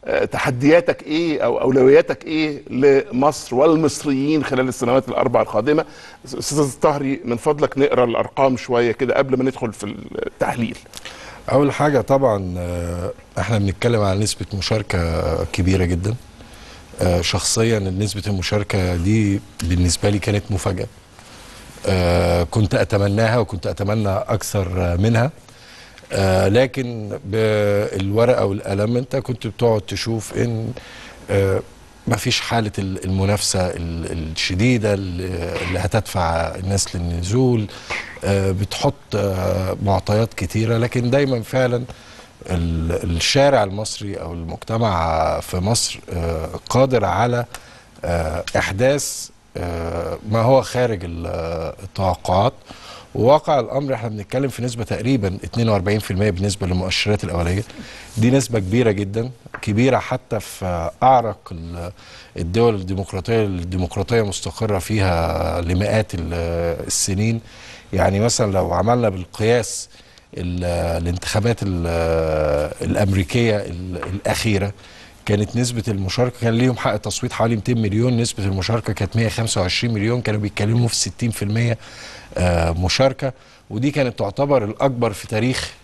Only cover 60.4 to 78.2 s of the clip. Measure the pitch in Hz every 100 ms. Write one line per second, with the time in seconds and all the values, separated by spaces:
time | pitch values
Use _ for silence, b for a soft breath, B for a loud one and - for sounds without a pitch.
60.4 | - - 95 87 85 - 127 131 113 104
61.4 | - 85 82 87 85 - B B B 92
62.4 | 85 101 117 104 90 95 95 95 90 117
63.4 | 104 90 87 92 90 - 95 117 104 95
64.4 | - - 110 98 - 110 95 85 82 80
65.4 | 82 85 85 90 104 110 107 90 82 85
66.4 | 85 85 85 82 - - - 95 110 113
67.4 | - B B B B 95 98 98 117 -
68.4 | 110 95 90 87 98 123 113 95 87 -
69.4 | 107 120 110 - - b b b b -
70.4 | 90 90 87 87 85 85 85 90 - 110
71.4 | 107 113 101 90 85 85 82 82 80 78
72.4 | 76 73 76 - 90 90 101 95 95 123
73.4 | 117 104 98 85 92 87 - 98 95 90
74.4 | 117 98 98 - B B B B - 104
75.4 | 104 117 123 120 107 98 95 - 123 -
76.4 | 113 113 127 120 135 107 107 - 123 -
77.4 | 113 117 98 123 107 104 123 120